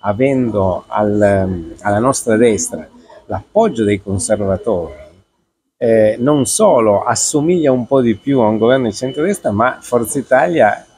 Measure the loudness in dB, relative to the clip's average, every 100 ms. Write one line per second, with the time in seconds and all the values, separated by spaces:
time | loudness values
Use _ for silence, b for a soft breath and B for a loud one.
0 | -4 0 0 2 0 0 0 -2 -4 -2
1 | 0 2 2 2 0 -4 -8 -10 -4 0
2 | 0 -2 -2 2 2 0 -4 -10 -14 B
3 | B B _ -10 -4 0 0 0 0 0
4 | -2 -6 -2 -2 -2 -4 -2 -4 -6 -12
5 | -20 _ _ _ _ _ _ _ 0 4
6 | 4 2 0 0 0 2 4 4 4 2
7 | 0 -2 -2 -2 0 0 2 0 0 0
8 | 2 -2 -2 2 2 2 2 2 0 -4
9 | -6 -4 -4 -2 -4 0 0 -2 -4 -4
10 | -2 -6 0 0 2 2 2 0 -10